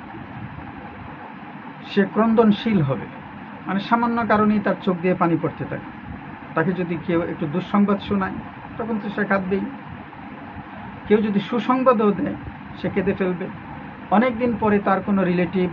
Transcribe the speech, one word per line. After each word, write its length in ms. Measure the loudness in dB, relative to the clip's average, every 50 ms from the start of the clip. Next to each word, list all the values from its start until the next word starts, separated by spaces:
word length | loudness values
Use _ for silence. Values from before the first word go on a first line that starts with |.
| -14 -16 -14 -14 -14 -14 -12 -12 -12 -12 -12 -12 -14 -14 -14 -14 -14 -14 -14 -14 -14 -14 -14 -14 -14 -14 -14 -14 -14 -14 -14 -14 -14 -14 -14 -14 -14 -2
সে 180 | 2 2 2 4 4
ক্রন্দনশীল 680 | 4 4 6 8 8 8 8 6 4 2 2 4 4
হবে, 240 | 4 4 2 -2 -4 -6 -10 -14 -14 -14 -14 -14 -14 -14 -14 -10 -6 -4
মানে 120 | -4 -2
সামান্য 460 | 2 2 2 2 4 2 0 0 2 4
কারণেই 320 | 4 6 6 6 4 4
তার 160 | 2 2 0 0 0
চোখ 140 | -2 0 2
দিয়ে 120 | 2 2 2
পানি 240 | 4 4 4 4 2
পড়তে 240 | 2 -2 -4 -4 -6
থাকে। 380 | -6 -6 -8 -8 -10 -14 -14 -12 -12 -12 -12 -12 -14 -14 -14 -14 -4 -2
তাকে 160 | 0 0 2
যদি 260 | 0 0 -2 -2 -4 -4 -2 0
কেউ 140 | 0 2
একটু 260 | 0 0 -2 -4 -4 -2
দুঃসংবাদ 520 | -2 -2 -2 2 4 4 4 4 4 0
শোনায়, 320 | 0 -2 -2 -2 -2 -2 -4 -6 -8 -10 -12 -14 -14 -12 -8 -6
তখন 220 | -4 -4 -4 -4 -4
তো 60 | -4
সে 160 | -4 -2 0
কাঁদবেই। 340 | 0 0 0 0 0 0 0 -2 -4 -6 -10 -12 -14 -14 -14 -16 -16 -16 -16 -14 -14 -14 -14 -14 -14 -14 -14 -14 -14 -14 -14 -14 -14 -14 -12 2 4
কেউ 100 | 4 4
যদি 220 | 4 4 0 0
সুসংবাদও 720 | 0 0 -2 0 2 2 2 4 6 6 6 6 6 4
দেয়, 240 | 2 2 0 -2 -4 -6 -8 -10 -12 -12 -14 -14 -10 -6
সে 80 | -6 -2
কেঁদে 240 | -2 0 0 0 0
ফেলবে। 340 | 2 0 0 0 -2 -4 -6 -8 -10 -12 -12 -12 -12 -12 -14 -14 -14 -2 2
অনেক 260 | 4 4 6 4 2 2
দিন 160 | 0 0 0 2
পরে 200 | 2 4 4 4
তার 220 | 4 2 2 2
কোনো 220 | 2 2 2 2 4
রিলেটিভ 460 | 4 4 4 2 2 2 2 2 2